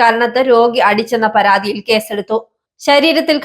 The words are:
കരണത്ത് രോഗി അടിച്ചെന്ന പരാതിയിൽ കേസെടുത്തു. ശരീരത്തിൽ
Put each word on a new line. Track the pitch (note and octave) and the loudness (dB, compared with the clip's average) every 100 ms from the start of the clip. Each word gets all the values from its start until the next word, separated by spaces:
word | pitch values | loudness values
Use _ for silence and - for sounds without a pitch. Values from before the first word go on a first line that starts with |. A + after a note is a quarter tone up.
കരണത്ത് | A#3 A3+ A#3 A#3 C4 | 0 2 0 0 2
രോഗി | A#3 A#3+ A#3 G3 | 2 2 2 0
അടിച്ചെന്ന | G#3 A3 A#3 A3 G#3+ | 0 -2 -2 -2 0
പരാതിയിൽ | G3+ G3 G3+ G3+ G3+ | 2 0 -2 -8 -2
കേസെടുത്തു. | A3 G#3+ G#3 G3 A3+ - _ _ _ | -2 -2 -10 -6 -6 -6 _ _ _
ശരീരത്തിൽ | - C#4+ D#4 D4+ D#4+ D4 | 0 2 2 0 0 -2